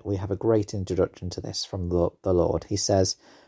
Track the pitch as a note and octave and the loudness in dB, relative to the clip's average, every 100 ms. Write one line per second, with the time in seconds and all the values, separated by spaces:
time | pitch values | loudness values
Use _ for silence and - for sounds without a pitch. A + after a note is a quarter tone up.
0 | - G2 G2 F#2+ A2+ A2+ G2+ G#2 F#2 F2+ | -4 -4 -2 -2 2 2 2 -6 -4 0
1 | F2 - F2+ - - - - G2 F2 F2 | 0 -2 -10 -8 -10 -8 -8 -6 -2 2
2 | E2+ - G2 F2+ D#2+ E2+ - G2+ - G2 | 2 0 0 2 2 0 -2 -4 2 2
3 | F#2 - - - | 2 -2 -14 -20